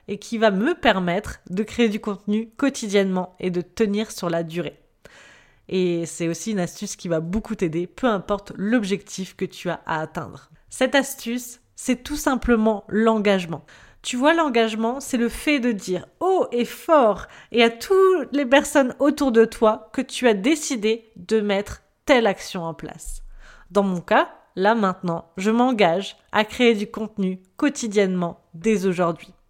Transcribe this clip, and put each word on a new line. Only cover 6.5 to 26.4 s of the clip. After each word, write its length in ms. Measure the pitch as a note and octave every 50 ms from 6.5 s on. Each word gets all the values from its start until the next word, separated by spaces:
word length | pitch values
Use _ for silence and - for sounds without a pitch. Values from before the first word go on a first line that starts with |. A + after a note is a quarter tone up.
une 80 | G#3+ G3+
astuce 380 | F3 F3 - - - G3 - -
qui 100 | - F#3
va 140 | E3 D#3+
beaucoup 340 | D#3+ E3 F3+ A3 G#3+ - A3
t'aider, 320 | - G3+ E3+ D3+ E3 F3 F3+
peu 200 | - - - B3+
importe 440 | A3 F#3+ - - G#3 G3+ - - - -
l'objectif 800 | F#3 G#3 A3+ B3+ G#3+ F#3 G3 - - - - - F#3+ F3+ - -
que 80 | F#3+
tu 240 | F3+ - - - F3+
as 100 | E3 - -
à 160 | - E3 D#3
atteindre. 480 | D#3 D#3 - - D3+ - - - - _ _ _ _ _
Cette 240 | - - C4 B3+ B3+
astuce, 680 | C#4+ C4+ C#4 - - - A#3 A#3 B3 B3 - - - _ _ _ -
c'est 260 | - - B3+ B3 -
tout 140 | - D4 D4
simplement 640 | - D4+ C4+ B3 - - A#3+ A#3 A3 A3 A3 G3+ - -
l'engagement. 720 | - G#3 A3 A3+ A3+ A3 G3+ G#3 G3+ F#3+ F3+ E3 D#3+ D3 - _ - - - - - _
Tu 160 | - - - B3
vois, 160 | B3+ D4 E4+
l'engagement, 640 | E4 E4 D4 A#3+ A#3 A3+ A3+ G#3+ A3 A3+ A3+ B3 C#4
c'est 160 | C4+ - -
le 140 | B3 A#3 A#3
fait 320 | A3+ - - D#4 D4 C#4+
de 100 | A#3 B3
dire 340 | A#3 G3 - - F#3 F3+ - - _ -
haut 280 | - F#4 F#4+ F4+ C4+ -
et 140 | - A#3+ A#3+
fort 600 | A#3 - - - - E4 D4+ B3+ G#3+ G3+ F#3 - - - - - - -
et 100 | A#3 A#3
à 60 | A3+
toutes 640 | A3+ A#3 - - F#4+ F#4+ F#4+ F#4+ F#4+ F4 C4 - -
les 120 | C#4+ C#4+
personnes 480 | A#3+ B3+ C#4 C#4+ - - D4+ C4+ B3+ - -
autour 320 | - D4 D4 D4 D4 C4+
de 140 | A3+ A3+ A3+
toi 440 | A3 - - A#3+ G#3+ G#3+ - - - -
que 80 | -
tu 260 | B3+ - - - B3 B3
as 60 | A3
décidé 800 | G3 F#3 B3+ D#4+ D4+ - - C#4+ A#3 G3 A3 A3 A#3 - _ -
de 240 | - F3 - A3 A3
mettre 420 | G#3 G#3 G3+ G3 G3+ - - - _ _ _ _ -
telle 240 | - D4 B3 A3+ G#3+
action 380 | F#3 - - - - F#3+ E3+
en 80 | E3 D#3+
place. 460 | - - - - E3 - - - - - - - - - - - - - -
Dans 140 | F3 G3+ G3
mon 180 | G3 F#3 F3
cas, 260 | D#3+ - G#3 B3+ E4+ - - - _ _ - -
là 180 | F#3 G#3 A3+
maintenant, 560 | A#3 G#3 F#3+ F#3 - - F3 E3 E3+ - _ - -
je 120 | F#3 G#3+
m'engage 680 | A3 A#3 B3 B3+ C4 G#3+ G#3 E3+ E3 F#3 G3 - - _ _ _ -
à 100 | G#3